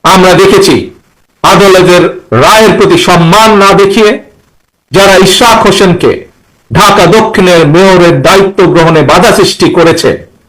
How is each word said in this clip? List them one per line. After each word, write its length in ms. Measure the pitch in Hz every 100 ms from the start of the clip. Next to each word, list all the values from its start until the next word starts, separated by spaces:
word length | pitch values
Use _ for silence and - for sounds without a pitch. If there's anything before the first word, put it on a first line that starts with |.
আমরা 300 | 170 190 185
দেখেছি 560 | 175 196 196 190 123 - - _ _ _ _
আদালতের 600 | 160 196 196 185 180 180 170 - -
রায়ের 500 | 113 151 220 220 180
প্রতি 160 | 196 165
সম্মান 600 | - 170 165 202 220 208
না 160 | 196
দেখিয়ে 500 | 185 196 196 208 269 - _ _ _ _ _ _
যারা 240 | 165 196
ইশরাক 520 | 185 190 - 240 226 208
হোসেনকে 640 | - 190 165 131 - - _ _ _ _
ঢাকা 320 | - 208 202
দক্ষিণের 640 | 170 220 220 - 185 170 147
মেয়রের 540 | 165 190 185 170 139
দায়িত্ব 440 | 160 190 196 -
গ্রহণে 360 | 170 170 160 160
বাধা 300 | 139 170 214
সৃষ্টি 380 | - 180 - 175
করেছে 580 | 185 165 - - - - _